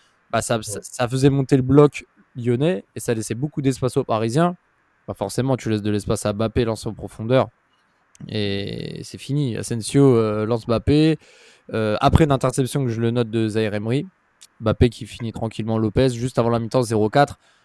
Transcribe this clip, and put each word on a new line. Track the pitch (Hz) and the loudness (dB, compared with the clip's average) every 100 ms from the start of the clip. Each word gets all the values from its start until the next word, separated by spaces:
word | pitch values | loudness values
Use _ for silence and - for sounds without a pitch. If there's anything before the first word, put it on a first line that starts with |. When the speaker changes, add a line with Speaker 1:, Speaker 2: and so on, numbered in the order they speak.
| _ _ - | _ _ -6
Speaker 1:
bah | 113 | -4
ça, | - 117 | -2 -4
ça, | 107 | -4
Speaker 2:
Ouais. | - | -12
Speaker 1:
ça | - - 120 | -12 -4 -2
faisait | 131 139 | 2 4
monter | 139 131 139 | 4 2 2
le | |
bloc | 127 139 147 - - _ _ 131 | 4 6 6 4 -16 _ _ -8
lyonnais | 117 120 156 190 - | -2 0 0 -2 -6
et | - | -12
ça | - | -4
laissait | 113 107 | -4 -4
beaucoup | 113 147 - | -6 -6 -2
d'espace | 135 127 127 139 | -2 0 -2 -2
aux | |
Parisiens. | 127 113 113 131 175 180 _ _ _ _ - | 0 0 0 2 2 0 _ _ _ _ -12
Bah | |
forcément, | 98 101 - 131 127 | -8 -6 -2 0 0
tu | 113 | 0
laisses | 107 | -2
de | 104 | 0
l'espace | 104 98 107 104 | -2 -2 -2 -2
à | |
Mbappé, | 101 110 131 113 | -2 -2 0 -2
lance | 110 | -2
en | 117 | -8
profondeur | 104 104 - 110 131 107 _ _ _ _ _ _ - - | -10 -14 -10 0 2 2 _ _ _ _ _ _ -20 -8
et | 107 104 98 101 - - - | -4 -2 -4 -6 -8 -10 -10
c'est | - - | -12 -14
fini. | - 143 139 104 | -4 -2 -2 -2
Asensio, | 104 117 107 139 139 117 | -4 -6 0 4 6 6
euh, | 110 107 | 4 0
lance | 107 117 120 | 0 -2 0
Mbappé. | 113 117 147 156 151 _ _ - _ - | -2 2 4 4 2 _ _ -20 _ -8
Euh, | 110 110 104 | -4 -2 2
après | 143 - | 4 4
une | 160 | 4
interception | 135 131 127 127 147 | 4 0 0 -2 -2
que | 127 | -2
je | 113 | 0
le | 117 | 0
note | 120 113 | 0 -2
de | 113 110 | 0 0
Zaire | 104 110 | 0 -2
Emery, | 104 110 131 185 _ _ _ - - | -2 -2 -4 -4 _ _ _ -20 -6
Mbappé | 110 107 123 | -2 2 2
qui | - 104 | 0 -14
finit | - 113 | -10 -10
tranquillement | - 113 - 110 113 | -6 -8 -6 -4 0
Lopez | 110 117 131 | 0 2 2
juste | 117 127 - | 0 -4 -2
avant | 117 | 0
la | 117 | 0
mi-temps, | 113 127 | -2 -2
zéro | 113 110 107 | 0 0 2
quatre. | 143 143 - _ _ | 2 2 0 _ _